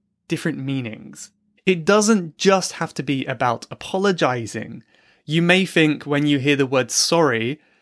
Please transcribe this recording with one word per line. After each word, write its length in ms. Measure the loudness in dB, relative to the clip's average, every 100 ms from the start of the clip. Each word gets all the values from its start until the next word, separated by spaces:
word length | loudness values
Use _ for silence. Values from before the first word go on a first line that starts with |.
| _ _ -8
different 300 | -4 -4 -4
meanings. 760 | -4 -6 -6 -10 -16 -20 -20 _ _ _ 0
It 180 | 0
doesn't 540 | 2 4 4 2 0 -2
just 360 | 2 2 0
have 200 | -6 -8
to 80 | -6
be 220 | -4 -4
about 420 | -4 -2 -2 -2 -8
apologising. 1120 | -16 -6 0 0 2 0 0 -6 -10 -10 -14 -20 _ _ _
You 180 | -4 0
may 220 | 4 4
think 400 | 2 4 2 2
when 220 | -2 -2 2
you 120 | 2
hear 160 | 2
the 120 | 2 2
word 260 | 0 0
sorry, 680 | 0 0 2 2 2 -2 -6 _ _